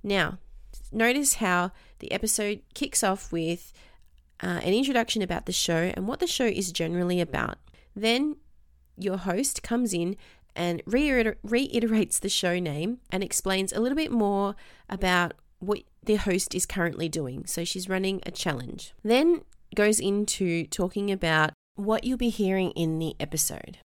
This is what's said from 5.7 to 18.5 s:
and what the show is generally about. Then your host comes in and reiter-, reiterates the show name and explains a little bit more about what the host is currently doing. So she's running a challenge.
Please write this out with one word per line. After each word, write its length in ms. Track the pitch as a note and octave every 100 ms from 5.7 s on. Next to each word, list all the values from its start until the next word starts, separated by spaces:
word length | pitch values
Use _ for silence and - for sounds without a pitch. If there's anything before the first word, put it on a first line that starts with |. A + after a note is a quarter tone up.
| E3 F3 -
and 120 | G3
what 120 | C#4+
the 80 | F4
show 180 | - A#3+
is 260 | - F#3
generally 480 | E3+ E3 F3 F3 F3+
about. 380 | E3 D3 A2+ - - - - -
Then 400 | A3 A#3+ D4+ D4 - - - - _ -
your 220 | F#3+ F#3
host 460 | F#3 F3+ C#4 -
comes 280 | - A#3 A#3+
in 240 | F3+ E3+ G3+ - - _ -
and 280 | F3 E3+ -
reiter-, 520 | A#3+ D4+ C4 A3 -
reiterates 760 | G#3 A#3 C#4 A#3+ A3+ A3 G3+ -
the 100 | F#3+
show 300 | - F#3 F3
name 400 | F3 C#3+ F3+ B3 -
and 120 | G#3+
explains 500 | G3 - F#3+ F#3+ F#3+
a 60 | -
little 160 | A#3+ C#4
bit 160 | D#4+
more 440 | A#3+ G3+ G3+ G3+ G3+ - - -
about 440 | F#3+ F#3+ F3+ F3 - _ _
what 200 | F3+ G#3 - _
the 120 | - G#3+
host 380 | G3 F#3 -
is 140 | F#3 -
currently 420 | G3+ E3+ - E3
doing. 380 | D#3+ C#3 C3 -
So 160 | -
she's 260 | E3+ F#3 F#3
running 320 | F#3+ F#3+ F#3+ -
a 60 |
challenge. 640 | - F3